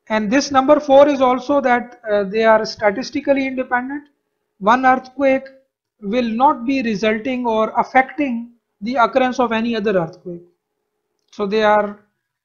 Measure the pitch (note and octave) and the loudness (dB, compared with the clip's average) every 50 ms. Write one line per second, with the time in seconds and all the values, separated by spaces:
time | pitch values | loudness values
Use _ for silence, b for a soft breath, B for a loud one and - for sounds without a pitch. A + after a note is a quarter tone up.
0 | _ - A3 G#3+ G#3+ G3 A#3+ C#4+ C#4 C#4+ C#4 C4 C4 C4+ D4+ D4 - - C4+ C#4 | _ -6 -4 -4 -2 0 0 0 0 0 0 2 4 4 4 2 4 4 6 6
1 | C#4+ D4 C#4+ B3+ C4+ B3+ B3+ B3+ B3+ - C#4+ C#4+ B3 B3+ A#3+ A#3+ A3 - - - | 6 6 4 2 0 0 0 0 -2 -2 -2 0 0 0 0 0 -2 -6 -16 -14
2 | - A3 G#3 G#3 G3+ F#3+ G3+ A3 A3+ A3+ A3 G#3+ A3 G#3+ - - A3 G#3 G3+ C4+ | -6 -4 -2 -2 -2 -2 -2 0 4 4 4 4 2 -2 -6 -2 -2 -2 -2 -2
3 | A#3+ - - C#4+ - C#4+ C#4 C#4 C4+ C4+ C4 B3+ B3+ B3+ B3+ B3 B3 C4 C#4+ D4 | -6 -8 -8 -4 0 0 0 0 0 -4 -4 -6 -6 -4 -4 -4 -4 -4 -10 -12
4 | D4 _ _ _ _ _ _ _ _ _ _ - F#3+ G#3 A#3 B3+ C4 C4 B3+ C4 | -14 _ _ _ _ _ _ _ _ _ _ -4 0 0 2 2 4 2 2 2
5 | - - - C#4 C#4 C4+ C4 C4+ C4+ - - _ _ _ _ _ _ _ _ _ | 0 -8 -6 -2 0 2 2 0 -2 -8 -20 _ _ _ _ _ _ _ _ _
6 | G#3+ G3 G#3+ B3+ A#3+ A3+ A3 A3+ C4 D4 D4+ A#3+ A#3 C4+ C4+ C4+ A#3 A#3 G#3+ F3+ | -8 -4 -4 -2 -2 -2 -2 2 2 2 2 0 -2 -4 -4 -2 -2 -2 -4 -2
7 | A3+ G#3+ A3 A3 G#3+ C4+ B3+ B3 B3 A#3 A3 A3 A3 A3 - A#3+ A3 - - C4 | -2 -2 -2 -2 -4 -6 -6 -4 -4 -2 -2 -2 -2 -2 -2 -2 -2 0 2 0
8 | C4+ C4 - - D4 C4+ A#3 A#3 A#3 - _ _ _ _ _ - G3+ A#3 B3+ C4 | 0 0 -2 -4 -4 -4 -4 -6 -8 -12 _ _ _ _ _ -12 -8 -4 0 0
9 | A#3 G#3+ - C4 B3+ B3+ B3 C4 B3 A3+ A3+ A3 A3+ A#3+ A#3 A3 G3+ A3 G3 F#3 | 2 2 2 2 0 0 0 0 -2 0 0 -2 -2 -2 -2 -2 -2 0 0 0
10 | E3 D#3 - - - F#3 F3 F3 - _ _ _ _ _ _ _ _ _ _ _ | -2 -4 -8 -14 -16 -14 -14 -16 -16 _ _ _ _ _ _ _ _ _ _ _
11 | _ _ _ _ _ _ _ - G#3 G3 G#3+ A3 G#3+ G#3 G#3 G#3+ G#3 G3+ G#3 - | _ _ _ _ _ _ _ -8 -6 -2 -2 0 2 4 2 2 0 -2 -6 -12
12 | _ _ _ _ _ _ _ _ | _ _ _ _ _ _ _ _